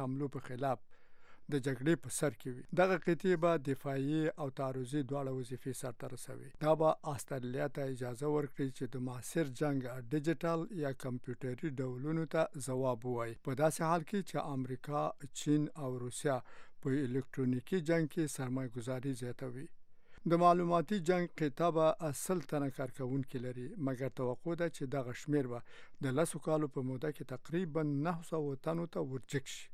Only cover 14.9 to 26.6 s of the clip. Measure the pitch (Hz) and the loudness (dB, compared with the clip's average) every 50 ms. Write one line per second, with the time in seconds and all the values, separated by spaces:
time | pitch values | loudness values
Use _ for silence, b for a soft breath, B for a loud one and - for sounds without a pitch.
14.9 | 147 147 151 - - - - 135 - - - 147 147 151 147 - - 156 143 131 | -2 0 0 0 -2 -6 -12 -10 -8 -4 2 4 4 4 4 0 -2 -4 -4 -4
15.9 | 127 123 123 123 - - - 151 131 123 - B B B B B B - - 135 | -4 -4 -4 -6 -6 0 2 2 2 2 -2 B B B B B B -4 0 0
16.9 | 131 147 139 120 123 135 127 - - 147 131 127 127 123 - - 190 185 156 160 | 2 2 2 2 0 0 -2 -2 -2 0 2 2 2 2 0 0 0 0 4 4
17.9 | 165 165 160 143 - 175 160 143 - - 135 123 127 131 131 123 - 123 107 127 | 4 4 4 2 2 0 0 0 0 -2 -2 -2 0 -2 -2 -4 -6 -6 -4 -2
18.9 | 127 127 123 139 135 117 123 123 120 - 135 127 120 131 - - - - - - | -4 -2 -2 -2 -2 -2 -4 -6 -4 -4 -6 -6 -6 -8 -8 -10 -10 -12 -14 -14
19.9 | b b b b b b b 165 170 175 175 175 175 180 175 175 170 170 151 - | b b b b b b b 4 6 8 10 8 8 8 6 4 4 4 4 2
20.9 | 214 202 156 170 185 180 175 170 - - 160 147 - - 165 175 156 165 160 160 | 0 0 2 4 4 4 2 0 0 0 0 0 2 2 2 4 6 6 6 6
21.9 | 156 - 165 156 135 - - - 185 185 - - 160 147 143 139 - - 139 120 | 4 4 0 -2 -2 -2 0 0 0 0 0 0 0 0 0 0 -2 -2 -4 -4
22.9 | - - 131 123 135 139 131 - - 127 120 127 123 123 123 131 233 202 139 139 | -4 -4 -2 0 0 0 0 -2 -4 -4 -4 -4 -6 -6 -8 -8 -6 -2 -2 -2
23.9 | 131 117 135 131 - - 131 123 123 - - 165 170 160 175 165 - - 147 131 | 0 0 -2 -4 -2 0 0 0 0 -2 -2 -4 -2 0 0 -2 -2 -4 -4 -2
24.9 | 143 139 123 123 120 - - 151 147 147 131 123 120 120 - B B B B B | -2 -2 -2 -2 -6 -6 -2 2 2 2 2 2 -2 -6 -8 B B B B B
25.9 | B B - 135 131 147 165 - - 156 - 170 156 151 | B B -2 0 4 4 2 2 0 -4 0 2 2 2